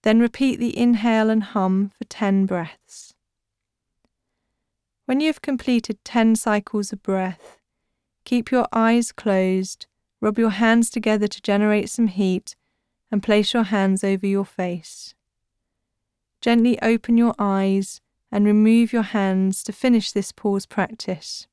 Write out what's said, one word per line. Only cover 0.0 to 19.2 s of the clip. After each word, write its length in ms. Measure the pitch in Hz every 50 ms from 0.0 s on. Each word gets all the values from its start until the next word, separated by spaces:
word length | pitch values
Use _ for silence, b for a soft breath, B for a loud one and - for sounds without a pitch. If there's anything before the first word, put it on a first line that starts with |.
| -
Then 160 | 220 220 226
repeat 400 | 233 226 - - 277 262 - -
the 180 | 233 233 - -
inhale 520 | 240 240 240 214 214 240 226 220 220 220
and 120 | 220 220
hum 480 | 202 - - 214 190 185 185 190 202 196 _ _
for 60 | 220
ten 420 | _ - - 220 196 196 196 196
breaths. 640 | 185 190 175 165 160 - _ _ _ - - - - _ _ _ _ _ _ _ _ _ _ _ _ _ _ _ _ _ _ _ _ _ _ _ _ _ _ _ _ _ _ _ _ _ _ _ _ _ _ _
When 160 | - 254 269
you 80 | 302 311
have 120 | 302 -
completed 640 | - - 269 240 - - 247 233 - - 214 _ _
ten 320 | - - 240 226 226 226
cycles 560 | - - 226 208 208 208 - - 208 202 -
of 100 | - 190
breath, 560 | _ - 190 190 185 185 175 _ - - - _ _ _ _ _ _ _ _ _ _ _ _ _ _
keep 240 | - 247 247 226 -
your 180 | 262 247 233 - -
eyes 360 | 226 226 226 233 240 233 -
closed, 760 | - - - 214 196 190 190 185 190 190 190 - - _ - _ _ _ _ _ _ _
rub 180 | - 214 214 233
your 120 | 226 220
hands 400 | 190 196 233 220 226 233 233 -
together 360 | - 233 214 220 214 208 208
to 140 | 202 - -
generate 480 | - - 202 202 208 214 208 208 - -
some 200 | - - 233 208
heat, 460 | 180 190 202 185 185 180 _ - - _ _ _ _ _ _ _ _ _ _ _
and 120 | 220 202
place 320 | 196 - 214 208 208 - -
your 80 | 240
hands 420 | 220 185 214 202 190 190 190 196 -
over 220 | 196 196 190 202
your 180 | 196 196 196 196
face. 680 | - _ - 185 180 175 170 - - - - - - _ _ _ _ _ _ _ _ _ _ _ _ _ _ _ _ _ _ _ _ _ _ _ _ _ _
Gently 360 | - 233 233 233 226 247 240 -
open 340 | - 226 233 220 - - 233
your 180 | 233 233 233 - -
eyes 640 | 208 202 196 196 196 196 196 196 196 - - - _ _ _ _ _ _
and 140 | - 202 208
remove 480 | 208 208 214 214 220 226 233 233 226
your 80 | - 233
hands 640 | 214 - - 214